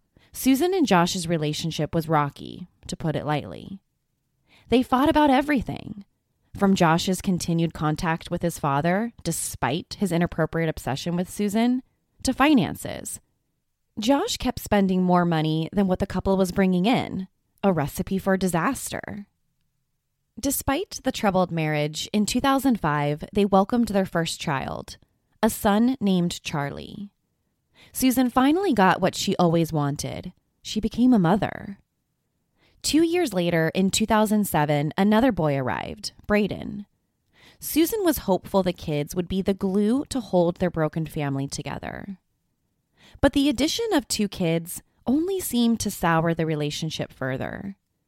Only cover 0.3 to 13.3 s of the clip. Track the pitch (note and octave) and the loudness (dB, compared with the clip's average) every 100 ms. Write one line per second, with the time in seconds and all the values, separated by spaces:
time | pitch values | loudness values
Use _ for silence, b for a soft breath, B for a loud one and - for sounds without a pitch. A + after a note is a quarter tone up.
0.3 | - C4 C4+ F4+ F#4+ C4 F3+ E3+ F#3 D#3+ | -2 2 2 2 2 4 4 4 0 -2
1.3 | E3 D3+ D3 E3 D#3 D3 E3 D#3 D#3 C#3+ | -2 -2 -4 -4 -4 -2 -2 0 0 0
2.3 | - - - F3+ _ - - E3 D3 C#3+ | -6 -14 -16 -18 _ -14 -6 -4 -4 -2
3.3 | D3 - A#1 - G3 _ _ _ _ _ | -4 -6 -12 -14 -18 _ _ _ _ _
4.3 | _ b b - B3+ - B3+ D4+ D4+ D4 | _ b b 0 2 2 2 4 4 4
5.3 | C4 D4 C4+ - - - G#3 - _ _ | 4 2 -2 -2 -8 -12 -16 -18 _ _
6.3 | _ _ - G3 F#3+ E3 E3 F#3 F#3 G3 | _ _ 0 2 4 4 4 0 -2 -2
7.3 | F3 - E3 E3 - D3+ D#3 E3 E3 - | -2 0 0 0 -2 -2 -2 -2 -4 -6
8.3 | F3 E3+ - D3 C#3 E3+ F#3+ A#3 - E3 | -4 -4 -2 -2 0 0 0 -2 -6 -6
9.3 | D#3+ - - - E3 - - F#3+ E3+ F3 | -6 -6 -6 -4 -4 -8 -4 0 0 0
10.3 | - D#3+ E3 D#3+ - - C3+ F3 F3 F#3 | 0 -2 0 -2 -2 -6 -4 -4 -4 -4
11.3 | - G#3 G#3+ A#3+ B3+ - _ _ _ C4 | -4 -2 0 0 0 -6 _ _ _ -2
12.3 | B3+ C#4+ C4+ G2+ - - - - - _ | 2 6 6 4 -4 -8 -10 -12 -14 _